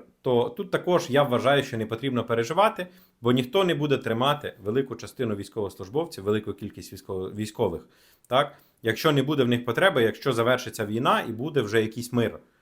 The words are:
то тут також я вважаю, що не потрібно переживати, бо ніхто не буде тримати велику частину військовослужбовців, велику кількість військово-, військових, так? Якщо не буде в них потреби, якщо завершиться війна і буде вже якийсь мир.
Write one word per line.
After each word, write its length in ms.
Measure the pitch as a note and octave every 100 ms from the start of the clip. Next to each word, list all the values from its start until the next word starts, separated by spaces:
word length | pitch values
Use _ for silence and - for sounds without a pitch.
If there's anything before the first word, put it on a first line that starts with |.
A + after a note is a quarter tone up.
| - _
то 260 | C3+ A#2+ A#2+
тут 220 | - F#3
також 400 | E3 - F3 E3+
я 120 | C3
вважаю, 400 | C#3 A#2+ A#2+ C#3+
що 140 | C#3 A2+
не 100 | A2
потрібно 380 | A2+ C3+ B2
переживати, 600 | A2 A#2 A#2 D#3+ G#3+ A3 F3+ - _ _
бо 120 | A#2+
ніхто 320 | B2 B2 G3
не 100 | F#3+
буде 220 | D3 D3 C3
тримати 560 | A2+ A2+ C3+ C#3+ F#2 -
велику 340 | F#2+ A#2 C3 A2+
частину 380 | G#2 - A#2+
військовослужбовців, 920 | G2+ G2+ - G2 - F#2+ C3 E3 -
велику 280 | G2 G#2+ G#2
кількість 400 | G2 G#2 - F#2
військово-, 380 | F#2+ - F#2+ F#2
військових, 580 | G2+ G#2+ - G#2+ E2 - _ _ _ -
так? 280 | B2 C#3+ - _ _
Якщо 300 | A2+ A2 D#3+
не 100 | C#3+
буде 220 | C#3 D3+
в 40 | A#2+
них 160 | A#2+
потреби, 380 | A#2+ A#2 F#3 D#3
якщо 300 | A2+ G#2 C#3
завершиться 540 | A#2 A#2 B2 A#2 - G#2
війна 380 | G#2+ D3 G#3+ C3+
і 40 |
буде 300 | A2 C#3+ C#3+
вже 200 | G#2+ A2
якийсь 300 | G#2+ A#2 A#2
мир. 260 | A#2+ A2+ - _ _